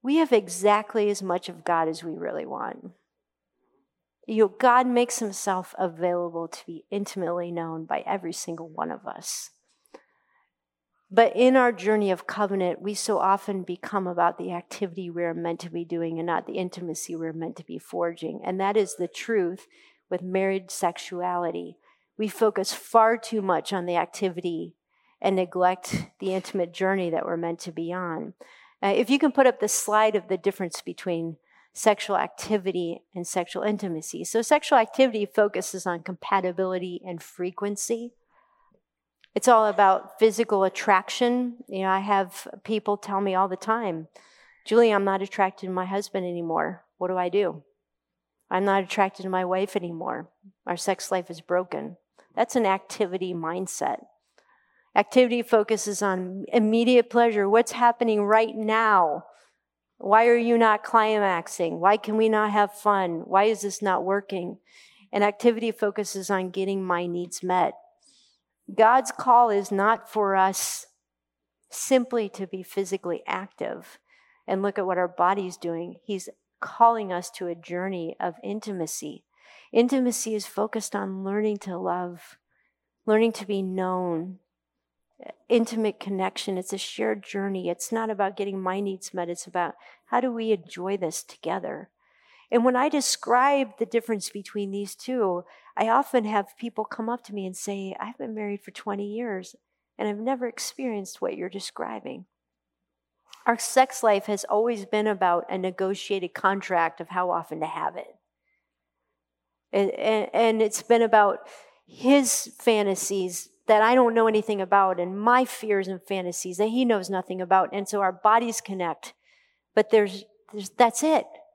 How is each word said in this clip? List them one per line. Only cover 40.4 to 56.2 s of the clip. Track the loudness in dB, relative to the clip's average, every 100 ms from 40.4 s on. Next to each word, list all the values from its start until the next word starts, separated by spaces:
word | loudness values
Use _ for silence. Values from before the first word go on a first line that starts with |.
| 0 2
attraction. | 2 0 2 2 2 0 2 2 -2 -8 -10
You | -4
know, | 0
I | 0
have | 2 2 0 -6 -16 -16
people | -4 -4 -2 -4
tell | -2 -2
me | 0 2
all | 0
the | -2
time, | -2 -2 -2 -6 -8 -18 _ _ _ _ 2
"Julie, | 6 6
I'm | 4
not | 2 0
attracted | -4 0 0 0 -6
to |
my | -4 -2
husband | -4 -4 -4 -4
anymore. | -6 -2 -2 -2 -4 _ _
What | -4
do | -2
I | 0
do? | 0 0 -4 _ _ _ _ _ _ _ _ _
I'm | 0 2
not | 2
attracted | 0 0 0 0
to | -4
my | -2 0
wife | -2 0 -4
anymore. | -6 -8 -6 -6 -8 _ -20 _ -6
Our | -4
sex | -2 -2 -2
life | -4 -4
is | -14
broken." | -2 -2 -2 -8 -10 -14 _ _ _
That's | -2 0 2
an | 2
activity | 0 -4 -4 -2 -2 -4 -4
mindset. | -6 -6 -8 -4 -4 -4 -10 _ _ _ _ _ _ _ _ 0
Activity | 4 4 4 2
focuses | 2 2 4 -2 -2 -2
on | -2 -2